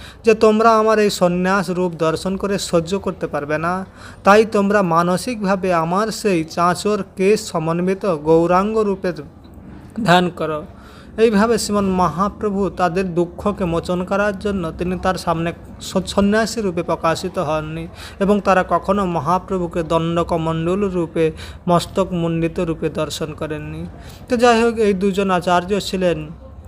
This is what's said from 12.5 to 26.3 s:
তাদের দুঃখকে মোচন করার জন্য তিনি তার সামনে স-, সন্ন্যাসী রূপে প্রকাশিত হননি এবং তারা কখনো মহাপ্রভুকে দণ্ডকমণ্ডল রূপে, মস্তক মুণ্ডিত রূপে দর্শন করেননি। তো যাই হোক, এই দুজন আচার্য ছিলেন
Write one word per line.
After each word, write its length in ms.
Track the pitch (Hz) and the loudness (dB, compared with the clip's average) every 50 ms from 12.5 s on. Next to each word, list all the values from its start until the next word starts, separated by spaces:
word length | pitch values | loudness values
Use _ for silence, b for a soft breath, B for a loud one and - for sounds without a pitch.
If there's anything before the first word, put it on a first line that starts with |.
| 190 196 196 170 | -2 -2 -2 -2
তাদের 460 | 170 - 180 175 165 190 196 180 165 | -2 0 -2 0 0 0 -2 -2 0
দুঃখকে 500 | 170 170 170 - - - 208 190 - 190 | -2 -2 -2 -4 -4 -4 -4 -2 -2 -2
মোচন 380 | 165 165 170 165 - 180 180 185 | -2 -2 -2 -2 -2 -4 -4 -2
করার 360 | 180 202 196 208 208 196 185 | -2 -2 0 0 -2 -2 -4
জন্য 320 | 196 202 196 190 165 160 | -4 -4 -4 -4 -4 -6
তিনি 280 | 156 - 175 180 185 175 | -6 -6 -4 -4 -4 -2
তার 160 | - 185 185 | -2 -2 -2
সামনে 380 | - - 180 165 165 165 170 170 - - - - - | -2 -2 -2 -2 -2 -2 -4 -6 -8 -14 -20 -18 -16
স-, 160 | - - - 190 180 | -10 -4 -4 -4 -2
সন্ন্যাসী 540 | - - 202 196 202 208 220 226 - - 233 | -2 0 2 2 4 4 2 0 0 -2 -4
রূপে 220 | 208 190 165 175 165 | -4 -4 -2 -4 -2
প্রকাশিত 560 | 175 165 160 - 165 160 160 - 180 - 190 | -2 -2 0 0 0 0 0 -4 -6 -4 -4
হননি 480 | 160 143 156 156 156 156 160 165 165 175 B B B B B B | -4 -2 -2 -4 -4 -6 -8 -10 -10 -12 B B B B B B
এবং 200 | 196 190 208 208 | 2 2 2 2
তারা 240 | - 202 185 185 180 - | 4 4 4 4 4 2
কখনো 360 | 180 165 - 196 196 208 196 | 0 0 0 0 0 0 0
মহাপ্রভুকে 800 | 180 170 160 131 160 180 185 - - 196 185 175 165 175 175 160 | 0 -2 -2 0 0 0 0 0 -2 -4 -4 -4 -2 -4 -4 -2
দণ্ডকমণ্ডল 1040 | 156 170 165 165 170 170 170 165 - 180 165 160 160 160 160 165 170 185 202 208 196 | 0 0 0 0 0 0 -2 0 0 -2 -2 -2 -2 -2 -2 -2 -2 -2 0 -2 -2
রূপে, 420 | 180 180 165 156 - 170 160 160 160 B B B B B B 175 | -2 -2 -4 -2 -2 0 0 0 -2 B B B B B B 2
মস্তক 380 | 175 170 - - - 196 185 185 | 2 2 2 0 -2 -2 -2 0
মুণ্ডিত 480 | 185 170 165 170 165 165 165 165 160 190 | 0 -2 -2 0 0 0 -2 -2 -2 -2
রূপে 300 | 180 165 156 160 165 156 | -4 -4 -4 -4 -4 -4
দর্শন 440 | 139 185 160 143 - - 165 151 147 | -4 -4 -6 -4 -6 -6 -8 -8 -8
করেননি। 520 | - 160 147 151 151 151 151 156 160 175 175 - B B B B B B - | -8 -8 -8 -8 -8 -10 -10 -10 -10 -12 -12 -14 B B B B B B -2
তো 80 | 254 | 0
যাই 240 | 226 240 247 233 220 | 4 4 6 6 6
হোক, 160 | 233 233 220 | 4 2 2
এই 160 | 226 220 202 208 | 2 2 2 2
দুজন 380 | 180 202 202 180 202 196 190 | 2 0 0 0 0 0 2
আচার্য 480 | 185 175 180 185 175 180 175 185 208 190 | 0 0 2 2 2 2 2 0 -2 -4
ছিলেন 500 | - - 202 185 185 175 165 156 156 151 | -4 -4 -4 0 0 0 0 -2 -4 -12